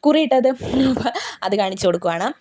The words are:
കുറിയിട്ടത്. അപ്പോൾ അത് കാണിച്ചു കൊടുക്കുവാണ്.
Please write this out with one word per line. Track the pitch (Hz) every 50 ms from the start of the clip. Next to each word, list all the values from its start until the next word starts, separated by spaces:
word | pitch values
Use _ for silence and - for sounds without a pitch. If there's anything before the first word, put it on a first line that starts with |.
| -
കുറിയിട്ടത്. | 294 302 311 311 240 269 262 240 262 262 247 - - - 262 269 262
അപ്പോൾ | 262 220 214 - 240 - - - - - -
അത് | 190 202 208
കാണിച്ചു | 202 190 190 190 - 185
കൊടുക്കുവാണ്. | 170 175 - 175 165 170 185 240 302 _